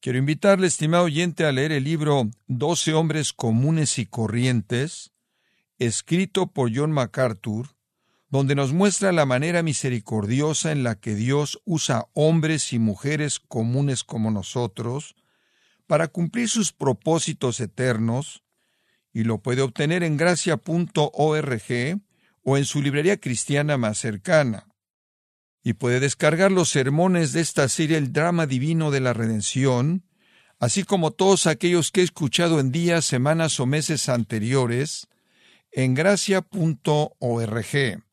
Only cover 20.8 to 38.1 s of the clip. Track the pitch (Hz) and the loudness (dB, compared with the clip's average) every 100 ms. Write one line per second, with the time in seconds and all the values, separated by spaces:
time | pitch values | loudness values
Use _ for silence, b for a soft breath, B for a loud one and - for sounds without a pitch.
20.8 | 170 - 147 - 151 151 143 117 - 120 | 0 0 -2 2 0 2 -2 -4 -4 -4
21.8 | 127 196 - _ _ _ - 139 139 147 | -2 -4 -10 _ _ _ -2 0 0 -2
22.8 | 143 143 156 208 - 120 - 143 147 143 | -2 0 0 0 -2 -6 -2 -2 0 0
23.8 | 113 107 123 104 135 160 135 104 - _ | -2 -2 -6 -8 2 2 4 -2 -10 _
24.8 | _ _ _ _ _ _ _ _ - 110 | _ _ _ _ _ _ _ _ -4 -2
25.8 | 120 127 135 - 151 165 190 190 165 151 | 0 0 0 0 0 4 4 4 2 0
26.8 | 131 147 185 180 156 143 165 - 135 - | 0 2 2 2 0 0 -2 0 0 0
27.8 | 160 160 139 143 165 175 156 131 143 165 | 0 0 0 0 0 0 0 0 0 0
28.8 | 156 139 127 113 113 110 95 - 135 123 | 0 0 0 0 -2 -2 -2 0 2 2
29.8 | 135 185 - b b b b b 120 - | 2 -2 -6 b b b b b 0 0
30.8 | 180 196 160 - 190 196 175 156 175 175 | 0 0 0 2 4 4 4 2 2 2
31.8 | 156 196 180 - 147 - 170 160 135 127 | 2 2 0 0 -2 0 2 2 2 0
32.8 | 170 170 - 131 135 160 160 - 127 151 | 2 2 0 0 2 2 0 0 0 0
33.8 | 147 156 - 123 110 113 107 135 123 117 | 0 -2 0 -2 -2 -4 0 0 0 0
34.8 | 147 - - b b b b b b - | -4 -8 -14 b b b b b b -2
35.8 | 131 127 170 202 - 190 175 196 160 156 | 0 2 2 2 2 0 -2 -2 -2 0
36.8 | - 151 151 _ 127 117 113 110 107 147 | 0 0 0 _ -2 -2 -2 -4 -4 -2
37.8 | 135 85 - | -2 -4 -12